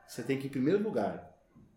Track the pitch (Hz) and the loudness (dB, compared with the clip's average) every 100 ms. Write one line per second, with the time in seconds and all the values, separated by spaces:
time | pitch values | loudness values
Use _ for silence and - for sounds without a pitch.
0 | - - 120 135 135 131 135 208 220 117 | -16 -8 -2 -2 -2 0 4 4 2 0
1 | 95 85 - - _ - - | 0 -2 -12 -20 _ -20 -20